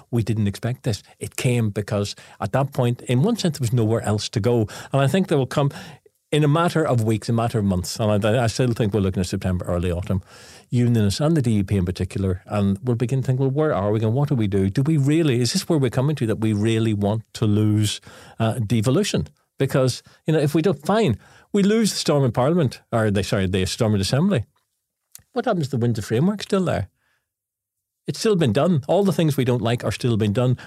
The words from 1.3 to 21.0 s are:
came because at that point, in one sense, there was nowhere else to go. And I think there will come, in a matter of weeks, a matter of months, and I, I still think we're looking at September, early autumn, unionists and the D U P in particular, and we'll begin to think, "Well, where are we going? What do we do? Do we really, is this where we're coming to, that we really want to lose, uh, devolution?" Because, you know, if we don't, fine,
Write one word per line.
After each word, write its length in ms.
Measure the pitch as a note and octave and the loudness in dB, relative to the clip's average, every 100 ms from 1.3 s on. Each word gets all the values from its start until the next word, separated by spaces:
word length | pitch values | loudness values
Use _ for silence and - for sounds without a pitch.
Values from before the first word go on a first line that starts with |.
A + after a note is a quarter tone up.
| - | -4
came 320 | C3 B2 A2 | 0 0 0
because 480 | G#2 G2+ G#2 G#2 - - - | -2 -4 -2 -4 -8 -16 -10
at 120 | G2 | -2
that 200 | C3 C#3 | -2 -2
point, 300 | - B2 B2 | 0 -2 -2
in 180 | - B2 | -2 0
one 160 | G3 A3+ | 0 0
sense, 220 | F3+ - | -2 -2
there 60 | |
was 100 | A#2 | -2
nowhere 260 | A#2+ G#2+ A2+ | 0 0 0
else 300 | A2+ G#2 - | -2 -4 -2
to 100 | A2 | -2
go. 260 | A#2 A#2+ G#2 - - | 0 0 0 -6 -4
And 80 | C3+ | 0
I 60 | C3+ | 2
think 200 | F#3+ F#3 | 2 2
there 80 | D3 | 0
will 100 | C3 | 0
come, 240 | - C#3 - - - _ _ - | 0 -2 -4 -16 -20 _ _ -2
in 120 | D3+ | 2
a 40 | D3+ | 2
matter 380 | D#3+ E3+ D#3+ D#3 | 2 2 0 0
of 160 | B2 | 2
weeks, 260 | A2 A2 - | 2 0 0
a 40 | |
matter 260 | A#2 A#2 A#2 | -2 0 0
of 60 | |
months, 340 | G2+ F#2 F2 - | 0 0 -2 -2
and 260 | G#2+ G#2 | 0 2
I, 200 | G#2+ B2+ | 2 2
I 20 | A#2 | 0
still 260 | - B2+ | 0 0
think 220 | A2 G#2+ | 0 0
we're 60 | G#2+ | 0
looking 200 | F#2+ F#2+ | 0 -2
at 60 | F2+ | -4
September, 380 | F#2+ F#2+ F2+ | -4 -2 -4
early 260 | - F2 F2+ | -2 -2 -2
autumn, 320 | E2+ - F#2 - - - - - | -4 -4 -4 -6 -20 -20 -20 -4
unionists 500 | A#2+ A#2+ A#2 G2+ - | 0 2 2 2 2
and 160 | D3 E3 | 2 2
the 60 | |
D 80 | A#2+ | 2
U 100 | G#2+ | 0
P 120 | F#2+ G2+ | 0 0
in 80 | |
particular, 580 | F2+ F2 F2+ G2 G2 F#2 - | 0 -2 -4 -2 -2 -4 -4
and 320 | G#2 G2+ G2 | -2 0 0
we'll 100 | B2+ A#2 | -2 -2
begin 240 | A#2+ C3+ | -2 -2
to 60 | B2+ | -2
think, 140 | B2+ | 0
"Well, 100 | C3+ | 0
where 240 | C#3 D#3 | 0 0
are 160 | F#2 G#2 | 0 0
we 80 | G#2+ | 0
going? 160 | A2 | 0
What 140 | B2 C#3+ | 0 0
do 80 | C3 | 0
we 100 | G#2 | 0
do? 240 | G2+ G2 | 2 0
Do 120 | C#3 | 0
we 140 | C#3 D#3+ | 0 2
really, 440 | C3+ D#3 D#3 A#2+ | 2 2 2 2
is 120 | A#2+ | 0
this 160 | F#3+ - | -2 0
where 100 | D#3+ | 0
we're 120 | B2+ | 0
coming 240 | - C3+ D3+ | 0 -2 0
to, 100 | A2+ | -2
that 100 | G#2 | 0
we 160 | A2 | 0
really 420 | G#2 A2+ A2+ A2+ | 0 2 2 0
want 300 | G#2 G2+ A2 - | 0 0 -2 -6
to 120 | - A2 | -2 0
lose, 540 | G#2 G#2+ G#2+ G#2+ - - - - - | 2 2 2 0 -4 -14 -20 -12 -2
uh, 220 | A2+ A#2+ | -2 -2
devolution?" 640 | G2+ A#2 G#2+ D3+ G#3+ - - _ _ - | -2 0 2 0 0 -4 -6 _ _ -4
Because, 440 | C#3 C#3+ C3 - - _ - | 0 2 0 -2 -10 _ -2
you 60 | |
know, 60 | D#3+ | 0
if 160 | D3 | 2
we 80 | E3 | 2
don't, 240 | G3 - - | 0 -2 0
fine, 320 | G#3+ | 0